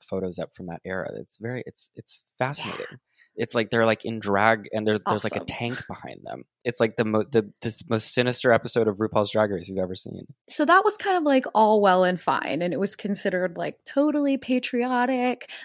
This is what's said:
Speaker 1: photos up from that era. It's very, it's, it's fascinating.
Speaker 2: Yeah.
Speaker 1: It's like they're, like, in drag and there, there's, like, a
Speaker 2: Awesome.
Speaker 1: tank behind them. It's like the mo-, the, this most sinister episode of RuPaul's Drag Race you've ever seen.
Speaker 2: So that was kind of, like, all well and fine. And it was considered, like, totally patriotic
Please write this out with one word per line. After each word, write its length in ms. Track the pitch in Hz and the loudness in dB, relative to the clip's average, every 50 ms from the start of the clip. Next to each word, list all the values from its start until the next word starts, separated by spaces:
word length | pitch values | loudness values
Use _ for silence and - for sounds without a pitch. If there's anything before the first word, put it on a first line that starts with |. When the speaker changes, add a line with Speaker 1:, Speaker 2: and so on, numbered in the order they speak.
Speaker 1:
photos 400 | - - 101 95 92 90 87 87 | -12 -8 -6 -6 -4 -6 -6 -8
up 120 | 80 - | -10 -10
from 140 | _ - 95 | _ -14 -12
that 140 | 87 85 - - | -12 -12 -12 -10
era. 240 | 92 95 92 82 - - | -8 -6 -6 -6 -8 -8
It's 240 | 53 - - - - | -12 -14 -16 -16 -12
very, 240 | 107 117 127 123 - | -10 -8 -8 -8 -10
it's, 280 | - - - - - - | -12 -16 -18 -20 -18 -18
it's 280 | - - - - - _ _ _ - | -20 -18 -16 -18 -18 _ _ _ -4
fascinating. 480 | 127 135 147 - - 104 87 - - - | -4 -4 -4 -8 -10 -10 -10 -10 -12 -12
Speaker 2:
Yeah. 60 | - - _ _ _ _ _ _ - | -14 -20 _ _ _ _ _ _ -6
Speaker 1:
It's 200 | - 113 - - | -6 -6 -2 0
like 160 | 120 110 101 | 0 0 2
they're, 160 | 120 117 113 | 2 4 4
like, 180 | 113 110 - - | 4 4 2 -2
in 160 | 113 113 110 | -8 -8 -6
drag 480 | 101 101 98 98 107 113 113 107 101 - - | -2 0 2 4 4 4 4 2 -2 -6 -4
and 120 | 110 107 | -2 0
there, 120 | 107 107 104 - | 2 0 0 0
there's, 180 | - - 104 - | -2 -2 -2 -2
like, 80 | 110 | -4
a 40 | - | -4
Speaker 2:
Awesome. 100 | - - | -4 -6
Speaker 1:
tank 360 | - - - 120 117 127 123 - - | -6 -8 -6 -6 -6 -6 -8 -10 -12
behind 320 | 90 - - 67 52 50 | -14 -14 -14 -16 -16 -16
them. 200 | 50 - 55 64 - _ _ _ - | -14 -14 -14 -14 -14 _ _ _ -6
It's 120 | 123 - - | -4 0 2
like 180 | 117 113 - | 0 2 2
the 100 | - 110 | 0 0
mo-, 180 | 110 107 110 104 | 2 2 0 0
the, 260 | - - 113 107 101 - - | 4 2 2 2 2 -8 -8
this 200 | - 113 107 - - - | -8 -6 -6 -6 -4 -2
most 240 | 113 110 - - | -2 0 0 0
sinister 400 | - - 123 127 120 - - 127 | 2 2 2 2 0 2 4 4
episode 360 | 113 113 - 113 - 120 110 107 | 4 4 4 2 0 2 2 2
of 100 | 98 98 | 2 0
RuPaul's 320 | 110 107 - 107 104 - | -2 0 2 0 0 2
Drag 200 | - 107 107 101 | 2 2 2 2
Race 200 | 101 85 87 98 | 0 -6 -6 -6
you've 80 | 95 95 | -4 -4
ever 160 | 92 90 92 | -4 -4 -6
seen. 320 | - - - 90 92 - - - _ _ - | -10 -12 -12 -14 -14 -14 -16 -20 _ _ -2
Speaker 2:
So 160 | - - 302 | 0 2 4
that 180 | 285 349 381 427 | 6 6 6 6
was 140 | 427 415 - | 4 0 0
kind 180 | - 403 370 | -2 0 0
of, 60 | 359 | 2
like, 240 | 302 294 269 262 - - - | 2 4 4 4 2 2 2
all 260 | - 220 214 220 214 | 4 4 6 6 6
well 240 | 202 190 180 185 185 | 6 6 6 6 4
and 160 | 180 185 165 | 2 2 0
fine. 400 | - 170 135 - - - 120 160 | 0 0 0 0 -2 -2 -4 -2
And 140 | 175 180 156 | -2 -2 -2
it 40 | 147 | -2
was 160 | 196 202 - | -2 -4 -4
considered, 640 | - - 202 202 - - 202 185 180 185 180 170 | -6 -4 -4 -4 -2 -2 -2 -2 -2 -2 -4 -4
like, 220 | 170 170 - - _ _ | -6 -6 -6 -8 _ _
totally 500 | - - 277 294 302 285 294 285 277 269 | -4 0 2 2 2 2 2 0 0 0
patriotic 1120 | 269 - - 254 254 247 - - 240 240 254 254 247 247 254 262 247 247 247 240 - - - - - | -2 -2 0 -2 0 0 -2 -2 -2 -2 0 0 0 0 0 0 0 0 -2 -2 -4 -8 -18 -18 -12